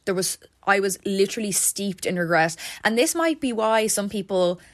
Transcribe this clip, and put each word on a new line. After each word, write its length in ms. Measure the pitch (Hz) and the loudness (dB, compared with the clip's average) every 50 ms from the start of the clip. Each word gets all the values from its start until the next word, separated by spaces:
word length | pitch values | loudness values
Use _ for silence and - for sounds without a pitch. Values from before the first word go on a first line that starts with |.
| - | -4
There 100 | 202 185 | -4 -2
was, 240 | 185 185 - - - - - _ _ - | 0 -2 -2 -4 -8 -14 -20 _ _ 0
I 160 | 196 196 202 | 2 2 2
was 180 | 196 196 185 - - | 2 0 -2 -4 -4
literally 460 | 202 196 190 196 190 - 233 220 202 | -2 2 2 2 2 0 -4 -4 -2
steeped 560 | 175 - - - - - 202 202 180 - - - | -2 0 0 0 -2 -2 -4 -6 -6 -4 -4 -4
in 100 | 185 180 | -2 -2
regret. 380 | 175 160 170 165 156 165 165 - - - - - - | 0 2 4 4 4 2 0 -6 -12 -14 -8 -2 -2
And 140 | 214 226 233 | 0 2 2
this 160 | 277 320 - | 2 2 2
might 260 | 339 330 330 311 311 | 0 0 0 0 -2
be 140 | - 254 233 | -4 -4 -2
why 320 | 214 214 220 220 220 220 | 0 0 2 2 2 2
some 240 | 214 - 208 202 202 | 2 0 -2 -4 -4
people 500 | 220 208 185 - 196 185 180 175 185 180 - - | -4 -6 -4 -2 0 2 2 2 0 -2 -8 -20